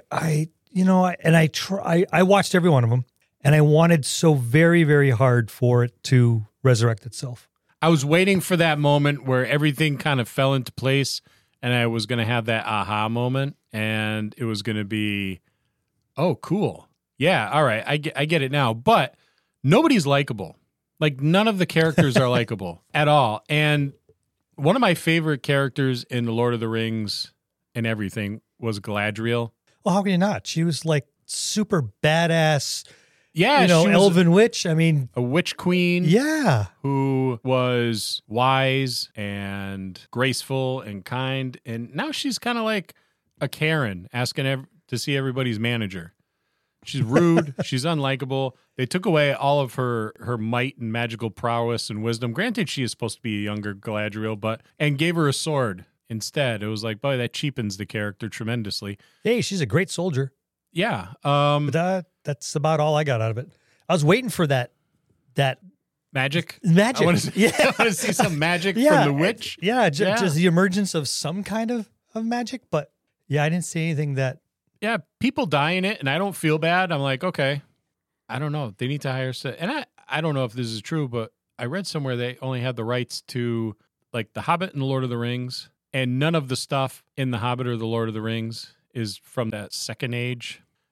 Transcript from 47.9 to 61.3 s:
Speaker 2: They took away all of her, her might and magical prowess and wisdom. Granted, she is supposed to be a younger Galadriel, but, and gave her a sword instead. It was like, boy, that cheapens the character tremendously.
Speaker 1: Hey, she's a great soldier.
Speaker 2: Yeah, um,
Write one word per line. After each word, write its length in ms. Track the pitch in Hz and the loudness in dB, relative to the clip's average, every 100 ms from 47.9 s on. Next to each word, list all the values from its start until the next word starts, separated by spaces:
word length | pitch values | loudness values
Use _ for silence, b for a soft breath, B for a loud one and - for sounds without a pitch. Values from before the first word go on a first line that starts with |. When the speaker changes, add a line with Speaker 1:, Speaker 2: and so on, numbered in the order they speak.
| 156 135 135 135 135 131 - _ - | -2 -2 -4 -4 -4 -6 -8 _ -8
Speaker 2:
They 100 | 127 | -4
took 200 | 185 190 | -2 2
away 260 | 156 147 | 4 4
all 300 | 131 139 143 | 2 2 2
of 140 | 131 - | 0 -2
her, 380 | 123 117 107 - | -2 -2 -4 -8
her 180 | 113 120 | -6 -4
might 400 | 110 120 131 - | -2 -2 -2 -6
and 140 | 113 | -6
magical 380 | 117 117 113 113 | -4 -4 -4 -8
prowess 600 | - 120 117 117 117 - | -4 -2 -2 -2 -4 -6
and 140 | 107 | -6
wisdom. 300 | 113 113 120 | -4 -4 -4
Granted, 340 | 113 233 233 165 | -4 -4 -2 -4
she 160 | - | -4
is 80 | 120 | -6
supposed 240 | - 113 - | -4 -8 -8
to 60 | |
be 160 | 120 104 | -6 -4
a 40 | |
younger 320 | 104 104 104 | -4 -6 -8
Galadriel, 640 | 98 113 104 107 107 110 107 | -10 -6 -4 -4 -6 -6 -4
but, 240 | 110 110 b b | -6 -6 b b
and 200 | 151 139 | -2 0
gave 180 | 165 170 | 0 2
her 140 | 147 | 0
a 40 | |
sword 520 | 135 - 147 120 90 87 _ - | 0 -2 -2 -2 -4 -14 _ -12
instead. 520 | 110 - - 135 107 | -10 -8 -4 -2 -2
It 60 | 107 | -6
was 160 | 107 | -6
like, 160 | 110 104 | -8 -6
boy, 160 | 143 131 | -4 -2
that 160 | 120 | -4
cheapens 460 | - 147 127 107 98 | -6 -8 -4 -6 -6
the 80 | 101 | -8
character 420 | 110 104 98 107 | -6 -6 -8 -12
tremendously. 720 | - 113 117 101 - 101 101 b b | -8 -6 -6 -6 -10 -10 -14 b b
Speaker 1:
Hey, 160 | 208 240 | -2 -2
she's 220 | 156 196 | -2 -4
a 40 | 127 | -2
great 240 | 135 190 | -2 -2
soldier. 440 | - 185 131 135 _ _ _ _ | -4 -4 -4 -6 _ _ _ _
Speaker 2:
Yeah, 360 | 165 220 110 87 123 | -4 -2 -2 -8 -8
um, 440 | 147 | 0